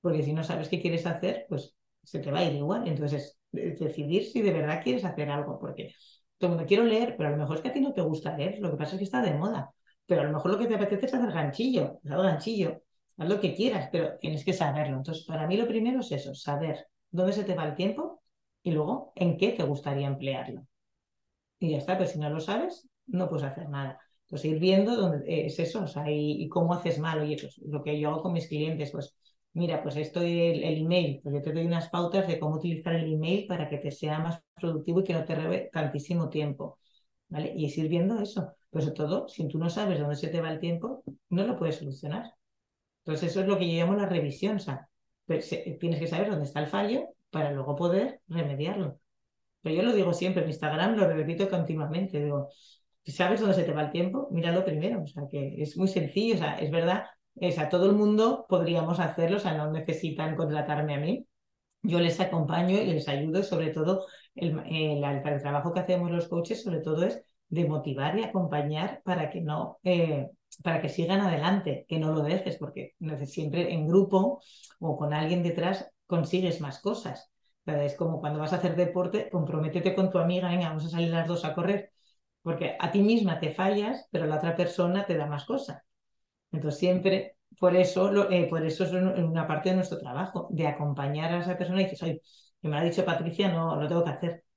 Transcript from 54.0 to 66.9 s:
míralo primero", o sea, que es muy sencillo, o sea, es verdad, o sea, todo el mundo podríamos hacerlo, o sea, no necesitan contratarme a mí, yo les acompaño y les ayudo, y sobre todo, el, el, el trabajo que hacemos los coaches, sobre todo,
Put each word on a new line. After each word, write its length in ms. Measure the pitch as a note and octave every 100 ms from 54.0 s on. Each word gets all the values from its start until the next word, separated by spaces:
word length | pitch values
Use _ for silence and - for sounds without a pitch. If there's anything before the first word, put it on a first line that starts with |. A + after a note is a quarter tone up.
| F3+ - -
míralo 340 | E3 E3+ F3
primero", 380 | F#3+ D3+ F3+ A3+
o 40 | D3+
sea, 180 | D#3+ C#3
que 320 | D3 C3+ -
es 140 | D3 -
muy 120 | F#3+
sencillo, 460 | F#3+ D3 G3 A3+
o 40 | G3
sea, 200 | D#3+ -
es 120 | C#3+
verdad, 340 | E3 E3+ G3 - - _ -
o 140 | F3+
sea, 180 | E3 D3+
todo 180 | F3+ F#3+
el 100 | G#3
mundo 500 | G#3 G#3+ A3+ C4+ -
podríamos 500 | F3+ E3 E3+ D#3+ F3
hacerlo, 360 | E3 - E3+ G3+
o 20 |
sea, 140 | F#3+ D3+
no 140 | D3+
necesitan 640 | D#3 - - E3 D3 D#3+ D#3+
contratarme 580 | D#3+ D3+ D3 D3+ D3+
a 60 | C#3+
mí, 260 | D3+ C4 - _ _ _ _ _
yo 180 | - E3+
les 200 | E3+ -
acompaño 560 | F#3 E3 D3 E3 F3+ G3
y 60 | G3+
les 220 | D#3 -
ayudo, 320 | C#3 D#3 F3+
y 40 |
sobre 260 | F#3+ E3 D#3
todo, 360 | D3 D#3 F#3+ - - -
el, 240 | - E3+ D#3 D#3+
el, 340 | D#3+ D#3 D3
el 380 | C#3+ C#3 D3 C#3+
trabajo 300 | C#3+ C#3+ D#3
que 80 | F3
hacemos 300 | F3+ F3+ F3
los 180 | F3 E3+
coaches, 340 | F3 E3+ A3
sobre 180 | G#3 D#3+
todo, 240 | D#3+